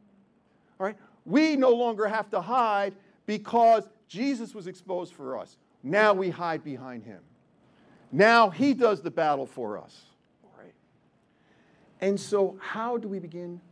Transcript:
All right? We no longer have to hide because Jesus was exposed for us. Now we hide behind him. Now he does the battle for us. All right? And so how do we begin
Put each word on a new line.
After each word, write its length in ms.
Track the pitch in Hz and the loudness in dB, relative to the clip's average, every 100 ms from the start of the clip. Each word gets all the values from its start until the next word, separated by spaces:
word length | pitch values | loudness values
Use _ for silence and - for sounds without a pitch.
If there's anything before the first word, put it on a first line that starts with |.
| _ _ _ _ _ _ _ - | _ _ _ _ _ _ _ -8
All 80 | 190 | -6
right? 100 | 208 _ _ | -8 _ _
We 320 | - 226 311 285 | -2 2 2 4
no 140 | 262 | 2
longer 360 | 240 240 208 214 | 2 0 -2 -2
have 240 | 220 208 | -2 -4
to 100 | 202 | -4
hide 540 | 170 254 233 202 202 196 _ _ - | -2 0 0 0 -2 -6 _ _ -8
because 600 | 208 208 233 226 220 214 _ _ | -8 -2 4 6 6 2 _ _
Jesus 460 | 175 269 254 226 | -6 -4 -4 -8
was 120 | 214 180 | -12 -14
exposed 460 | 185 196 180 175 | -14 -8 -8 -8
for 260 | - 131 120 | -12 -10 -8
us. 200 | 90 _ _ _ | -10 _ _ _
Now 320 | 131 196 214 | -2 2 4
we 160 | 190 190 | 4 0
hide 340 | 160 170 160 | -4 -4 -6
behind 400 | 151 131 131 120 | -8 -12 -12 -14
him. 160 | 107 92 _ _ _ _ _ _ _ _ - | -16 -20 _ _ _ _ _ _ _ _ -4
Now 380 | 131 214 233 214 | 4 6 6 4
he 260 | 165 277 | 2 0
does 280 | 254 233 196 | 4 2 2
the 80 | 170 | -4
battle 360 | - 156 139 127 | -2 0 0 -4
for 320 | - 110 98 | -8 -8 -10
us. 220 | - - _ _ _ _ | -14 -20 _ _ _ _
All 80 | _ - | _ -20
right? 140 | 92 _ _ _ _ _ _ _ _ _ _ _ _ - | -20 _ _ _ _ _ _ _ _ _ _ _ _ -6
And 180 | 185 202 | -2 -2
so 380 | - 202 190 190 | -2 0 0 -2
how 380 | - 208 233 240 | -10 -6 -4 -4
do 100 | 214 | -6
we 120 | 190 | -10
begin 420 | 170 170 175 175 - | -10 -12 -12 -14 -18